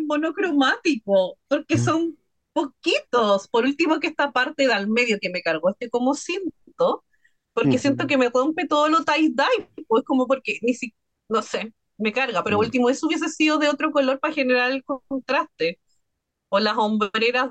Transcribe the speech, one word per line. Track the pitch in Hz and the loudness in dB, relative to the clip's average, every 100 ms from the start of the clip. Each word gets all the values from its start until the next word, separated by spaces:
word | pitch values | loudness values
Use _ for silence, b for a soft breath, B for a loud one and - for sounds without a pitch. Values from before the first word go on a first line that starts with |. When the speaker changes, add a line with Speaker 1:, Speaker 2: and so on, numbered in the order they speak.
Speaker 1:
monocromático, | 302 294 320 320 370 285 262 466 349 240 196 196 185 - _ | 0 -2 -2 -4 0 2 2 0 -2 -2 2 2 2 -6 _
porque | 294 311 339 | -4 0 0
Speaker 2:
Mm. | |
Speaker 1:
son | 120 320 339 - _ _ _ | 2 0 -2 -6 _ _ _
poquitos. | 302 285 - 330 571 - 240 208 196 - | -4 -4 -4 -2 -2 0 0 2 0 2
Por | 233 | 0
último, | 254 285 330 320 | 0 0 0 0
que | 339 | -2
esta | 311 285 | -2 -2
parte | 247 254 302 269 | 0 -2 0 2
de | |
al | 208 202 | 2 0
medio | 226 247 202 | 0 0 -2
que | 185 | -2
me | 180 | -2
cargó | 165 160 175 | -2 0 -2
este | 214 240 | -2 -6
como | 240 254 | -2 0
cinto, | 294 - 381 370 - - - 175 - _ _ _ _ _ | -2 -4 -6 -6 -10 -20 -2 0 0 _ _ _ _ _
porque | - - 254 | -2 2 2
siento | 277 277 294 | 0 -2 0
Speaker 3:
Ujú. | |
Speaker 1:
que | 277 | 2
me | 247 | 2
rompe | 254 294 311 359 | 2 0 -2 0
todo | 294 302 | 2 4
lo | 320 | 2
tie-dye, | 320 302 311 247 302 494 - - - | 2 2 2 2 0 0 -4 -18 0
pues | 440 | 0
como | - 262 240 | 2 0 2
porque | 262 - - | -2 -2 -4
ni | 233 | -2
si-, | 247 240 - _ _ _ | -2 -8 -12 _ _ _
no | 220 | -4
sé, | 214 208 220 _ _ - | -4 -8 -8 _ _ -6
me | 214 | -4
carga, | 254 247 185 | -2 -2 -2
pero | 208 208 | 0 0
Speaker 2:
Mm. | |
Speaker 1:
último | 226 254 240 | 0 2 2
eso | 277 311 | 2 -2
hubiese | 330 320 | -2 -4
sido | - 311 302 | 0 2 4
de | 294 | 2
otro | 294 311 | 0 0
color | 294 262 269 | 2 2 0
para | 302 | -2
generar | 302 254 247 247 | -2 0 2 0
el | 269 | -2
contraste. | - 269 _ 269 - 285 - - 165 180 _ _ _ _ _ _ _ | -6 -10 _ -10 -2 -4 -4 -4 -6 -6 _ _ _ _ _ _ _
O | 196 | 0
las | 214 226 | 0 0
hombreras | 214 214 208 214 233 247 262 | 0 0 0 0 0 0 -2